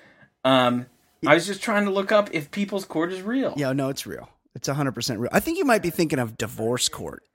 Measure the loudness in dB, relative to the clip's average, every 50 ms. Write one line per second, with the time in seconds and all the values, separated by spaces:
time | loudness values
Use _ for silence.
0 | -20 -20 _ _ -20 _ _ _ 2 4 6 6 6 4 2 0 -4 -8 _ _
1 | _ _ _ _ 4 6 6 6 6 2 -4 -4 -2 0 0 2 2 2 2 0
2 | 2 4 4 4 4 2 -2 -4 -4 -4 -4 -4 -4 -2 -2 -4 -6 -2 -2 0
3 | 0 0 -2 -6 -6 -4 -2 -2 -2 -2 -2 0 0 0 0 0 0 -2 -2 -6
4 | -8 -10 -10 -10 -12 -14 _ _ _ _ -14 -8 -6 -4 -2 0 0 -2 -2 -2
5 | -4 -4 -2 -2 -2 -2 -4 -4 -4 -4 -4 -2 0 2 2 2 0 -2 -2 -2
6 | 0 0 0 -2 -2 -4 -4 -6 -8 -8 -6 -4 -2 -2 -2 0 -2 -4 -4 -6
7 | -10 -12 -12 -14 -18 _ _